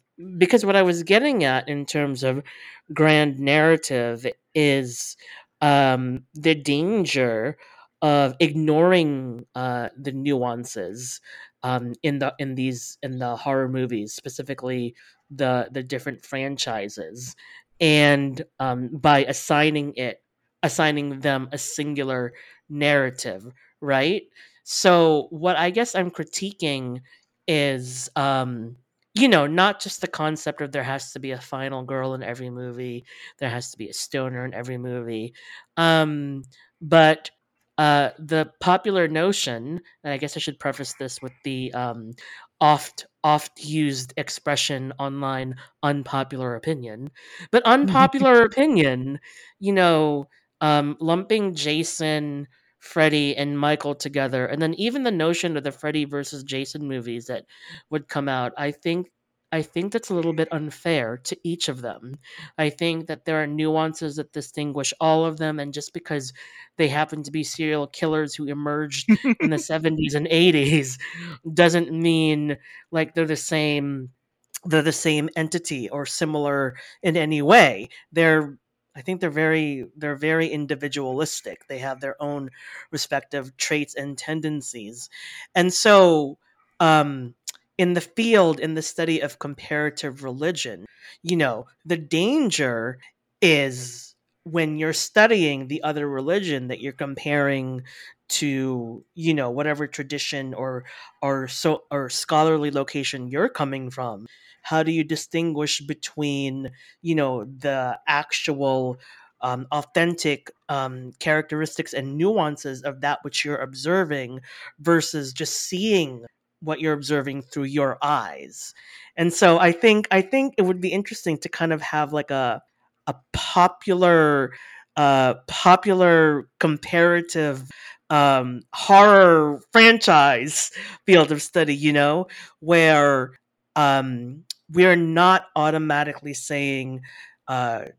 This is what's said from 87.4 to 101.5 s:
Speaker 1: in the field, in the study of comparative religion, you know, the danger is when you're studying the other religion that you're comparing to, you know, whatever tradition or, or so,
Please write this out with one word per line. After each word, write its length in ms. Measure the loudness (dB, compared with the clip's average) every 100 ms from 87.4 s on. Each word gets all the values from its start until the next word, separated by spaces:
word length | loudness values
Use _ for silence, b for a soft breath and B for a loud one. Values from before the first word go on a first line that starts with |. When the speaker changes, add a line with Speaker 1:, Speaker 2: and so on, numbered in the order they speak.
| -18 -18 _ -2
Speaker 1:
in 120 | 0
the 80 | 0
field, 580 | -2 -2 4 6 6 2
in 160 | -4 -6
the 60 |
study 380 | -6 -4 -2 -2
of 180 | -4 -8
comparative 840 | -12 -12 -6 -4 -4 -4 -10 -10
religion, 640 | -10 -4 -4 -4 -8 -12 -18 B B B
you 120 | -2 0
know, 300 | 0 -2 -10 _
the 140 | -4 -4
danger 1040 | -2 0 2 0 0 0 -2 -2 -6 -10 b _ _ _
is 760 | 4 4 0 -6 -12 -16 -20 _ _ _
when 340 | -6 -2 -2 -2
you're 160 | -2
studying 720 | -4 0 4 6 4 2 -2 -6
the 140 | -6
other 240 | -4 -4 -4
religion 600 | -4 -2 -2 -2 -4 -6
that 100 | -8
you're 140 | -10
comparing 880 | -8 -8 -8 -2 0 0 0 -4 -8 -12 B B B -8
to, 760 | -4 -2 -2 -2 -4 -8 -14 -18
you 200 | -4 -2
know, 160 | 0 -2
whatever 380 | -2 -2 -2 -6
tradition 640 | -8 -10 -8 -6 -8 -8
or, 320 | -8 -8 -10 -12 B B _
or 260 | -4 -2
so, 360 | -4